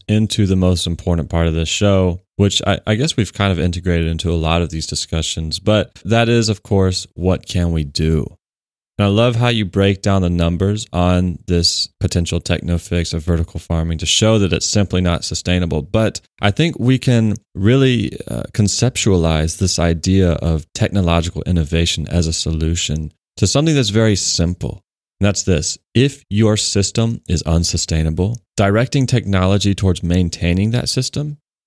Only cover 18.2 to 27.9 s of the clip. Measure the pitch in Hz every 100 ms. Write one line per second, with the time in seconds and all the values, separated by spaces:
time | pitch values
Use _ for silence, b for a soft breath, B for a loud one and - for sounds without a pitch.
18.2 | - 58 - - 104 - 120 - 113 92
19.2 | 82 78 80 - 92 - 85 82 92 95
20.2 | 92 82 82 80 - - 107 98 87 85
21.2 | 82 - - 87 76 82 85 - 73 85
22.2 | 80 80 85 78 80 82 - 78 78 -
23.2 | _ - 101 143 160 147 107 107 113 98
24.2 | - - 85 87 58 - _ _ _ -
25.2 | 101 95 - 82 - - _ 113 135 -
26.2 | - 104 110 107 - 101 98 - 113 117
27.2 | - 85 78 82 85 87 -